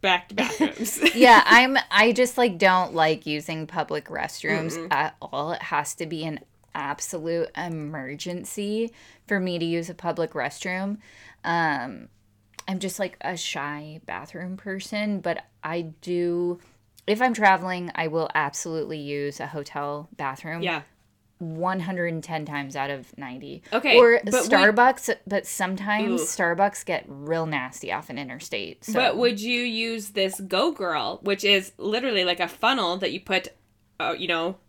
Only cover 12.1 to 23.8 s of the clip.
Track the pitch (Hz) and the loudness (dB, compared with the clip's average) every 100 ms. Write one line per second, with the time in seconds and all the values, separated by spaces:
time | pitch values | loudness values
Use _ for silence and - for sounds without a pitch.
12.1 | _ _ _ _ - - 185 190 185 185 | _ _ _ _ -16 -6 -4 -4 -4 -6
13.1 | - 147 175 - - 143 147 151 156 - | -4 -8 -6 -6 -6 -6 -8 -10 -14 -12
14.1 | - 143 175 180 190 202 190 - 208 208 | -12 -10 -10 -8 -8 -8 -8 -6 -4 -2
15.1 | 202 180 165 - _ 156 170 160 156 - | -2 -2 -4 -8 _ -6 -6 -6 -10 -4
16.1 | 175 175 175 175 175 _ _ _ _ - | -2 0 0 -2 -4 _ _ _ _ -2
17.1 | 208 254 220 208 190 185 180 175 - 160 | 2 2 6 6 6 2 -6 -6 -4 -2
18.1 | 160 160 - 143 - 175 160 147 156 143 | 0 0 0 0 -4 -6 -4 -4 -6 -6
19.1 | 143 143 139 127 151 139 147 143 147 160 | -4 -4 -6 -8 -8 -8 -6 -6 -6 -10
20.1 | - 139 135 165 165 180 165 147 _ _ | -8 -6 -6 -8 -6 -4 -4 -8 _ _
21.1 | _ _ _ 170 160 180 190 170 185 170 | _ _ _ -10 -4 -2 -2 -4 -2 -2
22.1 | 165 156 160 151 143 139 139 139 139 127 | -4 -6 -8 -6 -8 -6 -6 -6 -6 -10
23.1 | - 135 127 139 - - 226 | -14 -14 -12 -14 -16 -4 -2